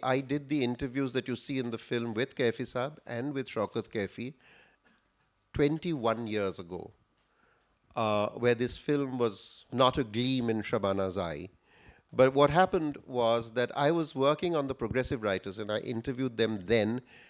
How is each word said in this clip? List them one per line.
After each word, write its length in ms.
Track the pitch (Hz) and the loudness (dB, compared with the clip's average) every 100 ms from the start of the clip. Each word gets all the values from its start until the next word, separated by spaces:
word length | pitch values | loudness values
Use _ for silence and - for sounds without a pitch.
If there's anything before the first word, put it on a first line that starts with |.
I 160 | 131 135 | 2 0
did 280 | 131 143 139 | 0 -4 -2
the 160 | 151 | 0
interviews 480 | 123 123 135 127 135 | 0 0 -4 -2 -2
that 160 | 127 123 | -2 -2
you 80 | 120 | -6
see 220 | - 135 | -4 -4
in 100 | 120 | -4
the 80 | 113 | -6
film 360 | - 123 117 | -4 -4 -2
with 200 | 110 131 | -2 -2
Kaifi 320 | - 120 113 120 | 0 0 0 -4
Saab 300 | 127 135 151 - | -4 -6 -8 -10
and 260 | 120 139 | -8 -6
with 140 | 135 127 | -6 -6
Shaukat 440 | - 104 117 - | -4 -4 -4 -6
Kaifi 400 | 113 98 - 120 - - - _ _ _ _ _ _ _ _ _ | -4 -6 -6 -12 -12 -20 -20 _ _ _ _ _ _ _ _ _
twenty-one 760 | - 147 156 175 151 113 113 113 | 0 2 2 -4 0 0 0 -2
years 320 | 107 98 87 | -2 -2 -4
ago, 320 | 87 87 - - _ _ _ _ _ _ _ _ _ | -10 -12 -12 -18 _ _ _ _ _ _ _ _ _
uh, 360 | - 110 104 104 | -2 0 2 0
where 260 | 107 120 117 | 2 2 2
this 200 | 123 - | 0 -4
film 420 | - 147 139 127 | -2 0 0 0
was 480 | 117 98 - - - | 0 -2 -14 -16 -6
not 280 | 120 127 147 | 4 4 4
a 40 | |
gleam 480 | 117 110 127 131 120 | -2 0 0 0 0
in 120 | 110 | 0
Shabana's 540 | 104 113 98 98 95 90 | 0 0 2 0 0 -2
eye. 340 | 87 73 90 _ _ _ - - - | -4 -6 -10 _ _ _ -20 -20 -4
But 220 | 113 131 | 4 6
what 160 | 139 143 | 6 6
happened 480 | 156 185 185 151 143 | 6 4 2 -2 -6
was 480 | - 123 117 117 113 | -6 2 4 2 0
that 180 | 113 120 135 | -2 -2 2
I 140 | 143 | 2
was 240 | 170 151 | 2 0
working 420 | 135 139 151 180 160 | 2 2 2 0 0
on 120 | 139 | -2
The 60 | |
Progressive 480 | 131 113 120 123 131 | -4 -2 -2 -2 -2
Writers, 360 | 107 95 101 95 | 0 -2 -4 -8
and 120 | 104 | -4
I 80 | 107 | -4
interviewed 580 | - 117 117 123 131 113 | -2 -6 -4 -4 -2 0
them 240 | 113 107 90 | 0 0 2
then, 340 | 117 104 123 - - | 2 2 0 -6 -20